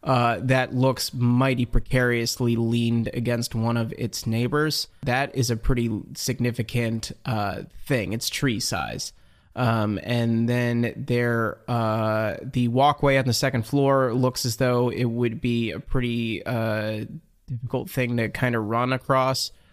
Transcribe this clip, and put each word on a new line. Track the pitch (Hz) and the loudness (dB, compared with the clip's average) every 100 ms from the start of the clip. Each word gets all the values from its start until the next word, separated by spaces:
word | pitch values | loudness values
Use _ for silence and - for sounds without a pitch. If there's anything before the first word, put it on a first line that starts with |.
uh, | - 127 120 104 | 0 2 2 2
that | 131 131 127 | 2 2 2
looks | 127 131 127 - | 2 2 2 -4
mighty | 127 120 120 135 123 123 | 0 2 4 4 2 2
precariously | - - 127 123 120 117 - 120 117 | 2 4 2 2 2 -2 0 0 2
leaned | 113 120 117 117 113 | 2 2 2 2 0
against | - 120 120 117 | -2 -2 -2 -2
one | 117 117 117 | -2 0 0
of | 113 - | -2 -4
its | 120 - 120 | -6 -4 -2
neighbors. | 113 120 147 156 - - - | 0 0 2 0 -2 -6 -6
That | 123 123 139 131 | -2 0 0 -2
is | 123 | 0
a | 113 | 0
pretty | - 123 117 107 - - | 2 2 0 -2 -6 -8
significant, | - 123 120 113 113 120 117 113 - - - | -6 -2 -2 -2 -4 -2 -2 -4 -6 -8 -4
uh, | 110 101 101 - - - | -2 -2 -6 -10 -12 -2
thing. | 131 98 | 0 0
It's | 113 - | -4 -4
tree | - 139 107 | 0 0 0
size. | - 90 58 58 - - - - _ - | -2 -4 -4 -6 -10 -14 -20 -20 _ -2
Um, | 120 113 107 101 | 0 2 0 -2
and | - 120 117 113 117 | -2 0 2 2 2
then | 123 120 120 120 - | 2 2 0 0 -2
there, | 131 120 120 117 113 - - | -2 0 0 0 -2 -4 -4
uh, | 120 113 110 110 110 107 - | -2 0 0 0 0 -2 -4
the | 131 127 120 | -4 0 2
walkway | 120 143 143 143 135 | 4 4 4 4 4
on | 127 | 2
the | |
second | 117 135 131 110 | 0 0 0 0
floor | 143 139 135 131 | 2 4 4 2
looks | 120 127 123 123 | 2 0 0 -4
as | 110 | 0
though | 127 123 123 | 2 2 2
it | 104 120 | 0 -2
would | 117 120 113 | 0 -2 0
be | 123 120 113 | -2 0 -2
a | 73 | -4
pretty, | - 131 120 117 113 107 - | -2 0 0 -2 -2 -4 -4
uh, | 117 113 107 107 110 104 160 - _ - | -2 -2 -2 -2 -4 -8 -12 -18 _ -10
difficult | 120 123 127 117 | -8 -4 -6 -4
thing | - 123 120 | -4 -2 0
to | 110 | -2
kinda | - 127 117 | 0 0 0
run | 107 117 123 | 0 0 0
across. | 131 - 131 131 127 - - _ | 0 2 2 2 0 -4 -10 _